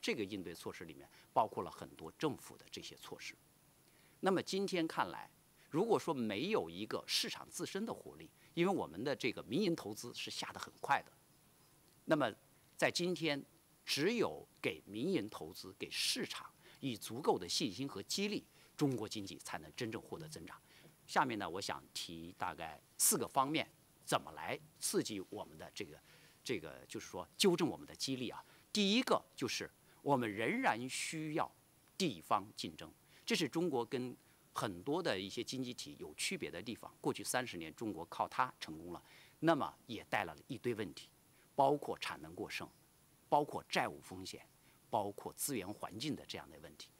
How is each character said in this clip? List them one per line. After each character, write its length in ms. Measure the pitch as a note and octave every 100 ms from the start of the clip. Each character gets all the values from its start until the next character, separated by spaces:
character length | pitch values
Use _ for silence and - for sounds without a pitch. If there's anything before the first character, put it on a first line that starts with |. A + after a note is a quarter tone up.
这 120 | -
个 80 | D#3+
应 220 | G2 G#2
对 100 | F2
措 200 | E2+ G#2
施 100 | -
里 100 | E2
面 160 | C#2 D2+ - -
包 160 | C3 A2
括 160 | -
了 80 | F2
很 160 | - - -
多 160 | E2 -
政 180 | D#3 G#2
府 220 | - -
的 80 | -
这 120 | -
些 120 | E2 -
措 200 | - -
施。 160 | - - _ _ _ _ - - - -
那 100 | F#3+
么 140 | F3
今 240 | - F#3+ G3
天 180 | F3+ D#3+
看 240 | - G2
来， 220 | A#1 - - _ - -
如 160 | D3+ A3+
果 120 | E3+
说 160 | -
没 360 | C#3+ A2 G2+ F3
有 200 | G3+ E2+
一 160 | F2 G#2+
个 160 | A2+ -
市 220 | - A3
场 180 | - -
自 160 | - D#3
身 200 | G3 A3+
的 80 |
活 240 | - - D2
力， 120 | D#2+ - -
因 140 | - G3
为 60 |
我 120 | E3 D#2
们 160 | E2
的 140 | C#3 C3
这 160 | B2+
个 100 | F#2
民 180 | D#2+ D3
营 120 | G3+
投 220 | E3 G2+ G#2+
资 180 | A#2+
是 160 | - -
下 220 | - -
得 80 | -
很 140 | - -
快 200 | - C3
的， 80 | - - _ - - - - - - -
那 140 | - D#3
么 120 | B2 - - - - -
在 160 | C#3+
今 240 | - F3 E3+
天， 260 | D#3+ C#3+ - - _ _ -
只 300 | C3+ E3+ A#3
有 300 | A2 D2 - -
给 220 | A#2+ - -
民 280 | G#2+ D#3+
营 160 | E3 G#2
投 240 | - D#2+
资、 200 | F2+ F#2+ -
给 100 | -
市 360 | - - C4 G3+
场 260 | - - - - -
以 160 | C3+ G#2+
足 240 | - A2+
够 180 | E3 B2+
的 80 | F2
信 240 | - G#2
心 160 | F#2 C3+
和 160 | G2
激 240 | - - G#3
励， 160 | - - - - -
中 220 | C#3+ B2
国 100 | G#2
经 180 | A2 G2
济 120 | D2+
才 200 | - F2
能 120 | D#2
真 160 | - A#2
正 120 | G#2+
获 180 | - -
得 80 | D#3
增 180 | D#3 -
长。 140 | - - - - - -
下 180 | - C#3
面 120 | G#2+
呢， 120 | F#2
我 100 | F#2
想 240 | - C#2 C#2
提 400 | - - E2 E2+ -
大 180 | F#2 D#2
概 240 | D#2+ D2 - -
四 200 | - F#3
个 100 | G2+
方 220 | C#3+ C3+
面， 180 | D3+ - - - - -
怎 160 | C#3+
么 100 | -
来 260 | D2+ E2 C3+ - -
刺 240 | - G3
激 180 | B2 G2+ F2+
我 140 | G2+
们 140 | - D#2
的 120 | E2+ -
这 80 |
个， 160 | E2+ D2+ - - - -
这 160 | - G#2
个， 280 | D#2 C2 -
就 140 | A2
是 60 | -
说 200 | F#2 E2+ -
纠 180 | G3+
正 140 | E3+ D3+
我 80 | D2+
们 100 | D2
的 80 |
激 220 | - - B2+
励 140 | A2
啊。 120 | - - - -
第 220 | G#3 G3
一 80 | A3+
个 200 | - - - -
就 100 | A#2+
是 240 | - G2+ - - -
我 140 | C#3 C3+
们 160 | A2+
仍 300 | G2+ A#2 A#3
然 260 | B3 A2+ B2+
需 460 | - - D#3+ D#3
要 180 | D#3 A2 - _ _ - -
地 240 | F3 E2+
方 260 | - G#2+ G#2 -
竞 180 | F#2+ D#2
争， 120 | D#2+ - _ - -
这 100 | G#3+
是 140 | D3
中 200 | E3 F3
国 160 | C3 A2+
跟 300 | C3 B2 - - - -
很 280 | - A#2+ F2
多 200 | F#2 E3
的 160 | E3 G2
一 80 | G2
些 160 | A#2+
经 180 | - C3
济 120 | B2
体 240 | A#2 D3 C#3+
有 140 | E2
区 240 | D2+ - F#3
别 120 | D2
的 120 | E2
地 120 | G#2+
方。 220 | G#2+ - -
过 100 | D3+
去 80 | A2+
三 240 | G2+ B2+ B2
十 120 | F2+
年， 180 | D#2+ -
中 160 | A2
国 140 | D#2+ E2+
靠 200 | - F2+
它 240 | - B2+ -
成 160 | - D#2+
功 160 | E3+
了， 100 | - - - - -
那 140 | D#3+
么 200 | D3+ E2+ - -
也 180 | G#2 -
带 140 | A2+
来 100 | F2
了 60 | D#2 -
一 100 | B2
堆 160 | B2 G#2+
问 180 | F#2+
题， 160 | - - _ _ - - -
包 200 | C#3 D3
括 220 | - F#2
产 240 | - D2
能 120 | D#2
过 160 | F#2 F#2
剩， 200 | - D#2+ - - _ _ - -
包 160 | D3
括 180 | D3 - -
债 180 | F3+ A#2
务 140 | D2
风 260 | - F#2 F#2
险， 220 | - - - - - -
包 220 | A2+ G2+
括 220 | - -
资 240 | - - B2
源 100 | F2+
环 260 | G#2+ F2 G2
境 160 | D3 A2+
的 100 | -
这 120 | F2
样 120 | C#2+
的 80 | D2
问 180 | D#2 D2+
题。 120 | - -